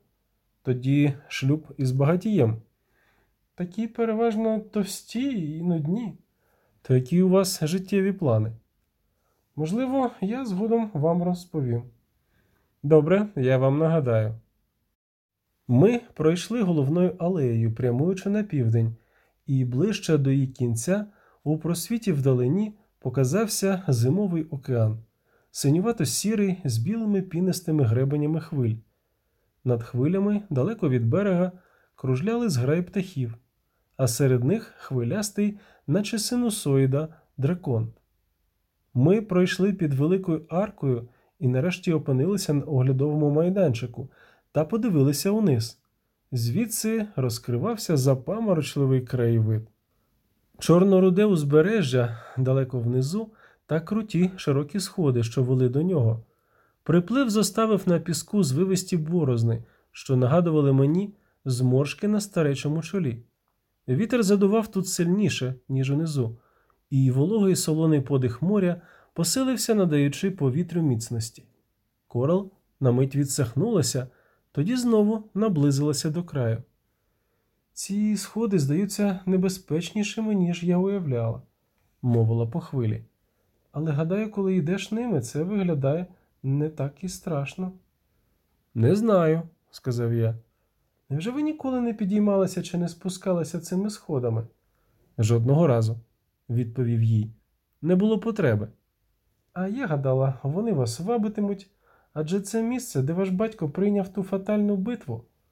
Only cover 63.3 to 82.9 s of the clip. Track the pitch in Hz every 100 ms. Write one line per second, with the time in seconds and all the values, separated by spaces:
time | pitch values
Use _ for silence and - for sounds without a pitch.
63.3 | _ _ _ _ _ - 131 226 254 190
64.3 | 202 196 220 214 190 185 - 170 190 190
65.3 | - 127 131 _ 135 131 143 165 143 113
66.3 | 113 _ _ _ _ _ 139 131 127 156
67.3 | 220 196 175 - 156 160 151 - 139 127
68.3 | 117 165 208 180 175 - - _ - 170
69.3 | 262 262 240 - 214 180 147 143 139 196
70.3 | 190 139 131 175 170 160 117 - 117 113
71.3 | - - _ _ _ _ _ _ 120 135
72.3 | 180 196 - _ _ 131 120 135 139 143
73.3 | - 117 127 208 214 151 135 127 _ _
74.3 | _ _ - 165 254 240 220 208 220 214
75.3 | 190 214 160 143 139 147 143 165 151 175
76.3 | 147 117 113 - _ _ _ _ _ _
77.3 | _ _ _ _ - - 202 208 202 -
78.3 | 208 233 196 135 147 202 - 202 185 -
79.3 | 185 185 185 - 151 175 220 208 - 220
80.3 | 208 175 175 175 175 190 202 160 120 113
81.3 | 117 - _ _ _ _ _ 123 117 113
82.3 | 117 117 165 - 139 113